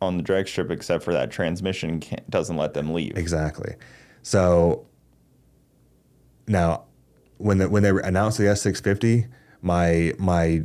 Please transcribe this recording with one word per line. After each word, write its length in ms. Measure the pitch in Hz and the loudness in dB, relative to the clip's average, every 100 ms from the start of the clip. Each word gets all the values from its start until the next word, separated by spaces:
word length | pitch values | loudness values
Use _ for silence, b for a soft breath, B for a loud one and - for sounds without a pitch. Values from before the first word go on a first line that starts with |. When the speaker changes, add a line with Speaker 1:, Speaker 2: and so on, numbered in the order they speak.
Speaker 1:
on 140 | 95 90 | -4 -2
the 80 | |
drag 240 | 82 95 95 | -2 -2 -2
strip, 240 | - 87 | -4 -4
except 320 | 78 - 85 | -4 -4 -4
for 80 | - | -2
that 160 | 82 64 | -2 -2
transmission 680 | - 85 87 92 92 82 80 | -2 -4 -2 -4 -4 -6 -6
can't, 280 | - - - | -8 -12 -4
doesn't 260 | 92 80 80 | -4 -2 -2
let 180 | 76 | -4
them 200 | 73 76 | -4 -4
leave. 240 | 85 80 - | -4 -4 -4
Speaker 2:
Exactly. 580 | 80 82 78 - - - B B B B | -4 -2 -2 -6 -12 -12 B B B B
So 640 | - 101 90 87 85 - - _ _ _ _ _ _ _ _ _ _ _ _ _ _ _ - | -2 2 4 4 4 0 -6 _ _ _ _ _ _ _ _ _ _ _ _ _ _ _ -2
now, 380 | 98 85 82 - _ _ _ _ - | 2 2 0 -6 _ _ _ _ -4
when 200 | 101 98 | 0 2
the, 100 | 95 | 2
when 140 | 104 | 4
they 60 | 101 | 4
announced 480 | 95 92 92 107 113 | 2 2 0 0 2
the 100 | 101 | 2
S 140 | 101 | 2
six 200 | 104 92 | 0 -2
fifty, 460 | 101 101 113 117 113 B B B | 0 0 2 2 0 B B B
my, 520 | 90 87 85 85 85 - | -2 2 2 2 0 0
my 400 | 95 87 82 82 | 0 2 2 0